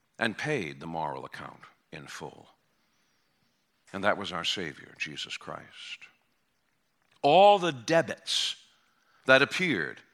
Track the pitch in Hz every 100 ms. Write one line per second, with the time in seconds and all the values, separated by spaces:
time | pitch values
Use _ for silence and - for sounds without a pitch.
0 | _ - 113 98 143 147 78 69 82 82
1 | 76 65 64 - 67 - - _ _ 78
2 | 71 - 76 - - _ _ _ _ _
3 | _ _ _ _ _ _ _ _ _ 95
4 | 98 85 92 85 85 - 82 65 - -
5 | 78 73 - - - 78 - - - -
6 | - _ _ _ _ _ _ _ _ _
7 | _ _ 143 170 202 202 175 135 110 165
8 | 107 - - - - - - _ _ _
9 | _ _ - 131 139 - 180 104 69 -
10 | -